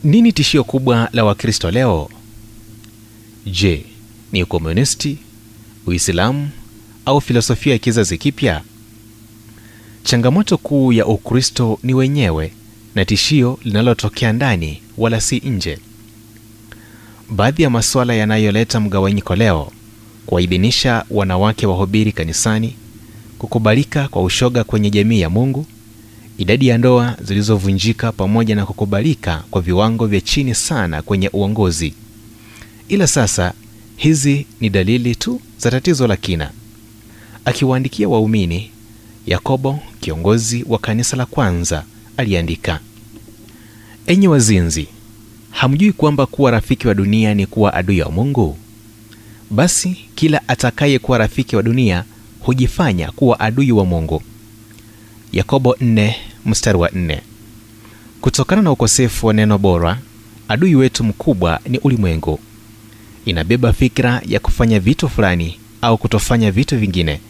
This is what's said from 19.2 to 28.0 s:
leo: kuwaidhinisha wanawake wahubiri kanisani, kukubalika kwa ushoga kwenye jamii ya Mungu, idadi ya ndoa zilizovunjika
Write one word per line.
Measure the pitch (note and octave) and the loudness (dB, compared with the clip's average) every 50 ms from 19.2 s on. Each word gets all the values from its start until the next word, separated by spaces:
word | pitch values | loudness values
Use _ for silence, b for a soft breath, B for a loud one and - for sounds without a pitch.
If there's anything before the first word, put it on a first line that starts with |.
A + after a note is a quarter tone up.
| - - F#2 | -2 -2 0
leo: | F#2 A#2 A2 F2+ D#2 C#2+ - - - - - - - - - - - - | 2 2 2 2 0 -2 -6 -12 -20 -20 -20 -20 -20 -20 -20 -20 -20 -8
kuwaidhinisha | - - F2 F2+ F2 F2+ F2+ F#2+ A#2+ B2 - - C3 A#2+ A2+ - - | -4 -2 0 0 0 0 2 2 0 0 0 0 0 0 -2 -4 -4
wanawake | - G#2 G2 F#2 F2+ F#2 G2+ G#2+ G#2+ - - | -4 -2 -2 0 0 0 0 0 0 0 -2
wahubiri | G2+ F#2 F2+ G2 F#2 G2 G#2+ G#2+ G#2+ | -2 0 0 -2 0 0 0 0 0
kanisani, | G2+ - D#2+ D#2+ D#2+ - - A2+ A2 G#2+ A2+ A2+ A2+ - - - B B B B B B B B B - | -2 -4 -6 -4 -4 -2 -2 0 0 0 -2 -4 -8 -12 -20 -20 B B B B B B B B B -14
kukubalika | - - - A#2 A2 G#2+ G#2+ B2+ C#3+ - - D3+ C#3 | -12 -4 -4 0 2 2 2 2 0 0 -2 -4 -4
kwa | C3+ - G2 F#2 | -4 -2 -2 -2
ushoga | F2+ - - B2+ B2 A#2+ A#2+ A2 | -2 0 0 0 0 0 0 -2
kwenye | - - G#2+ G#2 G2+ | 0 0 0 0 2
jamii | G2+ G#2 G2+ A2 A#2 G#2+ | 2 2 2 2 2 2
ya | F2 D#2+ | 0 0
Mungu, | F2 G#2+ B2+ C3+ C3 C3+ D#3 - - - - - B B B B B B B B B - | 0 0 0 0 -2 -6 -8 -12 -16 -20 -20 -20 B B B B B B B B B -6
idadi | F#2 F2 G#2+ C3+ C3+ | -2 0 2 2 4
ya | B2+ A#2+ | 2 4
ndoa | A#2 A#2+ B2+ B2 B2 A#2+ B2 A2+ - - | 4 4 4 4 4 2 0 -4 -8 -6
zilizovunjika | - G2 G2+ G#2 G#2+ A2 G2+ F2+ G2 G2 F#2+ F2+ A2+ A2+ - | -4 -2 -2 2 2 0 2 2 0 0 0 0 -2 -2 -2